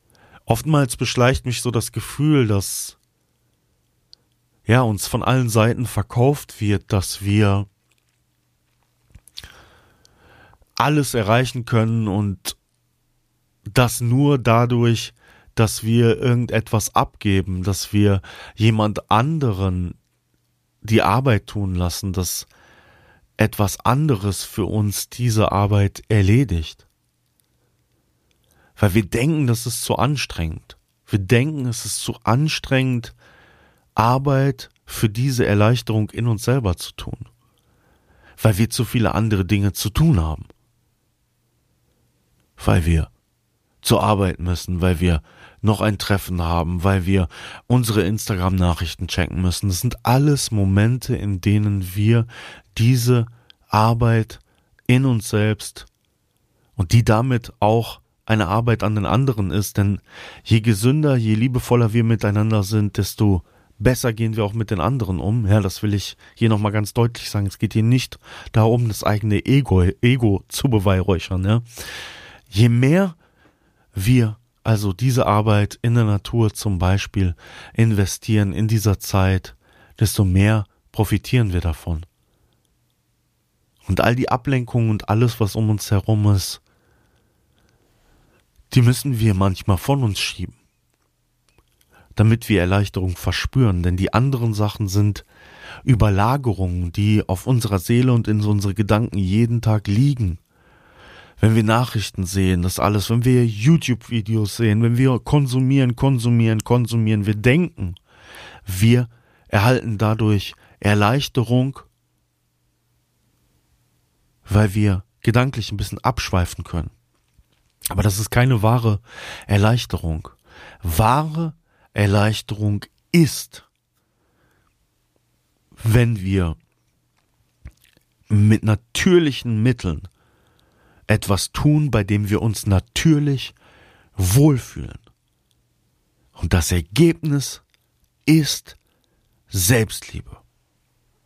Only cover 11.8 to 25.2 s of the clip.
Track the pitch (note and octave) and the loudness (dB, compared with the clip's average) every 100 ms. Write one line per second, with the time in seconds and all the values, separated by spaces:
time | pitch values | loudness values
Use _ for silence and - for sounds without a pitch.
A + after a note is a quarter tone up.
11.8 | A2+ A2+ A2 F#2+ G#2 F#2+ - - _ _ | 2 0 0 0 -2 -4 -10 -14 _ _
12.8 | _ _ _ _ _ _ _ _ - G2 | _ _ _ _ _ _ _ _ -6 0
13.8 | A#2+ - A#2+ B2 C#3+ C#3+ A#2 A#2 A#2+ A#2+ | 0 0 -2 2 2 2 2 2 2 2
14.8 | A#2 A2+ - _ _ _ _ - A2 - | 2 0 -4 _ _ _ _ 0 0 0
15.8 | G#2+ A#2 A#2 - B2 A#2+ A#2+ A2 G#2 A2+ | 0 2 4 2 0 0 0 -4 -2 -2
16.8 | - - C3+ - G#2 G2 F#2 F#2 F#2 G2 | -2 -2 -2 -4 -2 0 0 -4 -4 -4
17.8 | - G#2 G#2 G2 - - - - A2+ A2 | -4 0 2 2 -4 -18 -20 0 2 2
18.8 | G#2+ G2+ - G#2+ C3 D#3+ C3+ F#2 F#2+ F2+ | 0 -2 -2 0 0 -2 -2 -2 -2 -2
19.8 | F2+ - _ _ _ _ _ _ _ _ | -6 -10 _ _ _ _ _ _ _ _
20.8 | G#2 A2 - G#2+ C#3 G#2 - G#2+ G2 F2+ | 0 0 2 0 2 0 -2 -8 -4 -2
21.8 | F2+ - G2+ F#2 F2 - - _ _ _ | -2 -4 -6 -4 -4 -6 -12 _ _ _
22.8 | _ _ _ _ _ - G#2+ - G#2 - | _ _ _ _ _ -2 -2 0 -4 -2
23.8 | - B2+ D#3 A2+ G2+ F#2+ - - F#2 G#2+ | -2 0 0 0 -2 -4 -8 -6 -4 -2
24.8 | G#2 F#2+ - - | -2 -4 -10 -6